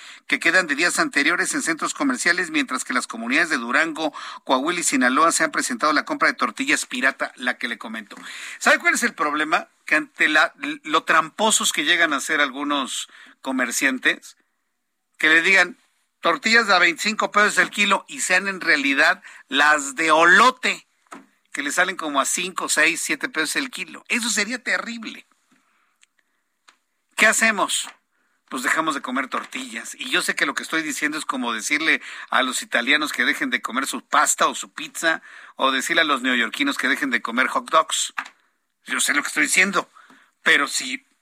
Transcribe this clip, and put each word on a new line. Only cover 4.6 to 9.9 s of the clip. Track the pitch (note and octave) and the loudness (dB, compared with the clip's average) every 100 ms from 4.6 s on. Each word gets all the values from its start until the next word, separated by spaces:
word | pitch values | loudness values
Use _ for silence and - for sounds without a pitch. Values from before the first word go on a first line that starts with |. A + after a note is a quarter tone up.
| D3+ F3 | 0 -2
y | |
Sinaloa | D3+ C#3 B2 C#3 E3 | 0 2 2 4 4
se | - | 4
han | D#3+ | -2
presentado | - C#3 A#2+ D3+ | -2 -4 -2 0
la | D3 A#2+ | 0 -2
compra | D3 D#3 | 0 0
de | B2+ | 0
tortillas | A#2+ A#2+ C3+ D3+ - | -4 -2 -2 0 -2
pirata, | B2+ C3+ B2+ C#3 - | -2 -2 -2 -8 -6
la | B2 B2 | -6 -4
que | A#2+ | -6
le | A2 | -8
comento. | A#2 A2 G2+ - - - - - | -8 -12 -12 -18 -18 -16 -14 -2
¿Sabe | - D4+ | 2 4
cuál | E4+ | 2
es | D4 | 0
el | A#3+ - | -2 -2
problema? | D3+ D3+ D#3 F#3+ - _ | -2 0 0 0 -2 _
Que | - | 0